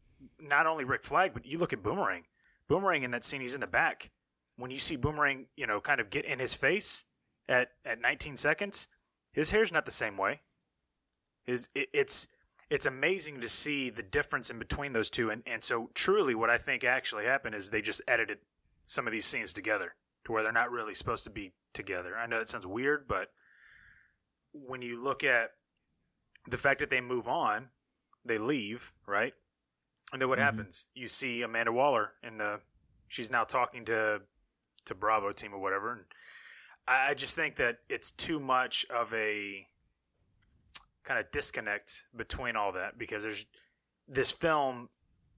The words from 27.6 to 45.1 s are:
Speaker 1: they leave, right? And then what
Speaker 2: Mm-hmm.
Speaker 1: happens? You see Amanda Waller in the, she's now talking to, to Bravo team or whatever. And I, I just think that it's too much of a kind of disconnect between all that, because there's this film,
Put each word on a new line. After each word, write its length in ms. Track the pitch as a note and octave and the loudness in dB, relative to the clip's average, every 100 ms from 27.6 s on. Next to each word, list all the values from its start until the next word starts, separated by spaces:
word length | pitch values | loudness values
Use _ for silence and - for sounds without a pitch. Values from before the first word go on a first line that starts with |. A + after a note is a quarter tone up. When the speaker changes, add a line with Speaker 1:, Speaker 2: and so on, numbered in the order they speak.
| C3 _ _ _ _ _ | -6 _ _ _ _ _
Speaker 1:
they 140 | A#2+ A2 | -2 0
leave, 540 | A#2 D3 G2+ A#2+ - - - | 0 0 -2 -8 -12 -16 -2
right? 260 | G2+ A#2 - _ _ _ _ _ _ - | 0 0 -4 _ _ _ _ _ _ -10
And 80 | C3 | 0
then 80 | C3 | 2
what 100 | B2+ | 4
Speaker 2:
Mm-hmm. 160 | C#3 A2 | 4 2
Speaker 1:
happens? 320 | G2+ - - | -4 -10 -12
You 120 | C3 A#2+ | -10 -4
see 360 | - C3 A#2 | -2 -2 -2
Amanda 280 | A2+ A#2 A#2 | -2 0 2
Waller 400 | A#2+ C#3+ A#2+ G#2 - | 4 6 4 0 -6
in 140 | A#2+ A2 | -12 -6
the, 220 | G#2 G#2 - _ _ _ - | -4 -4 -10 _ _ _ -12
she's 240 | - A2 | -8 0
now 140 | B2 | 0
talking 400 | A2 C3 B2 B2 | 2 2 0 -2
to, 380 | A2 A2 G#2+ G#2 - _ _ _ _ _ - | 0 2 2 0 -6 _ _ _ _ _ -12
to 80 | F#2+ | -2
Bravo 340 | G#2+ G#2+ G2+ | 2 2 2
team 240 | G2+ G#2 | -4 -8
or 60 | G2 | -4
whatever. 320 | F#2+ G2 A2 | -2 -2 -2
And 100 | A#2 F2+ - - - - - - - - | -8 -14 -20 -20 -20 -20 -20 -20 -6 2
I, 220 | C3 C#3 | 2 2
I 40 | |
just 220 | D3 C3+ E3+ | 0 -2 -2
think 180 | D3+ - | -2 0
that 220 | A#2+ A#2 - | 0 -2 -6
it's 220 | A#2+ - | -4 -4
too 300 | - - D#3 | -2 -2 -2
much 440 | C3+ B2+ B2 - - | 2 2 2 -2 0
of 220 | A#2+ A2 | -2 0
a 500 | A2+ G#2+ G#2+ G2+ G2 - _ _ _ _ _ _ _ _ _ _ - - _ | 0 0 -2 -4 -10 -16 _ _ _ _ _ _ _ _ _ _ -12 -12 _
kind 160 | - B2 | -4 -2
of 100 | - | -2
disconnect 760 | C#3+ - B2+ G#2+ G#2 - - - A#2 | -2 -2 -2 -4 -4 -6 -12 -12 -10
between 400 | A2+ - A#2+ A2+ | -6 -4 -2 0
all 160 | G2+ | 0
that, 260 | F2+ G2+ A#2+ | 0 -4 -6
because 240 | A2 G#2+ | -6 -4
there's 240 | A2 G2+ - _ _ _ _ _ - | -4 -6 -12 _ _ _ _ _ -4
this 240 | C3+ B2 | 0 0
film, 560 | - E3 D#3 C3+ A#2+ A#2+ _ _ | 2 2 4 2 -2 -12 _ _